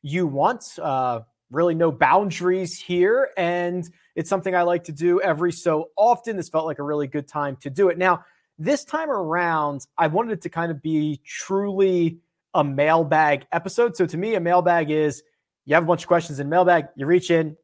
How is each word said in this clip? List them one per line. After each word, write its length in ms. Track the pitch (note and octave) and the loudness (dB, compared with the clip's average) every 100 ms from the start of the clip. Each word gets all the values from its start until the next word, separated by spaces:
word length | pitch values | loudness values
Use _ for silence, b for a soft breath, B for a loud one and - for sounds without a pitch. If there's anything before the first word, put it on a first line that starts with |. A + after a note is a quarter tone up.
you 240 | C#3+ E3+ E3+ | -4 -2 -2
want. 500 | C#3 F3 A#3+ - - | 2 0 0 -10 -8
Uh, 440 | D#3 C3 B2+ A#2+ A2+ _ _ | -4 -2 -2 -4 -8 _ _
really 240 | C3+ F3 | 0 0
no 180 | E3 E3 | 2 0
boundaries 840 | C3+ C#3+ F3+ G3+ D#3+ F3+ F#3 F3 - | 2 4 4 2 -2 0 0 -2 -8
here. 540 | - F3+ F#3 A#3+ C#4 - | -2 2 4 4 0 0
And 480 | E3+ F3 F3 F3+ E3+ b b - | -2 0 -2 -4 -8 b b -8
it's 140 | E3 | -4
something 240 | G3 F#3+ | -2 0
I 80 | F3+ | 2
like 220 | F3 F3 | 2 0
to 80 | E3+ | -4
do 280 | D3 F3 F3+ | -2 2 2
every 320 | F#3+ D3+ F3 | 2 0 -2
so 380 | E3+ F3 D#3 E3 - | -2 -2 -2 -2 0
often. 400 | A3 A#3+ A3+ G3+ | 2 2 -2 -8
This 120 | E3 | -4
felt 180 | D#3+ D#3+ | -4 -4
like 100 | D3 | -6
a 60 | |
really 240 | C#3+ D3+ C#3+ | -4 -4 -4
good 200 | D3+ C#3 | -6 -6
time 280 | D3+ C#3+ C3+ | -6 -6 -6
to 100 | C#3 | -10
do 180 | C3+ F#3+ | 0 0
it. 80 | E3 | 2
Now, 260 | F#3 E3+ b b b _ | 0 0 b b b _
this 260 | D#3+ C#4+ - | -2 -2 -2
time 240 | D4+ D#4 | -6 -4
around, 760 | A3+ E3 E3+ F3 D#3+ D3 C#3+ - - | -4 -2 0 0 0 -2 -6 -10 -2
I 80 | D#3+ | 0
wanted 280 | E3+ A#3 | 0 -2
it 80 | F#3+ | -6
to 80 | F3 | -6
kind 200 | E3+ E3+ | -4 -4
of 140 | D3+ | -4
be 380 | D#3 D#3 D3+ C#3+ - | -2 -2 -2 -6 -10
truly 920 | - - G3 G3+ F#3+ F#3+ F3+ E3 E3 _ _ _ | -14 -4 -2 -2 2 2 2 0 -4 _ _ _
a 100 | F3+ | 0
mailbag 840 | D3 C#3 D3+ E3 D#3 D#3 D3+ C#3+ - | 0 2 2 2 2 2 2 0 -2
episode. 460 | E3 F#3 - A#3+ A#3 | -6 -4 0 0 0
So 80 | F3 | -2
to 120 | D#3+ | -2
me, 180 | G#3 G#3+ | -2 -2
a 40 | |
mailbag 520 | E3+ F3+ F3 E3+ D3+ | 2 2 4 0 0
is 320 | D#3 D3+ C3+ _ _ _ _ - | 0 0 -2 _ _ _ _ 2
you 80 | |
have 100 | D#3 | 2
a 40 | E3 | 4
bunch 160 | E3+ | -2
of 40 | - | 2
questions 320 | F3 E3 C#3 | 0 0 -8
in 80 | C#3+ | 0
mailbag, 420 | E3+ F3+ E3+ D3 - | 2 4 4 0 -8
you 120 | C#3 | 0
reach 240 | F3+ F3 | 0 2
in 260 | E3 D#3 D3+ | 0 0 -8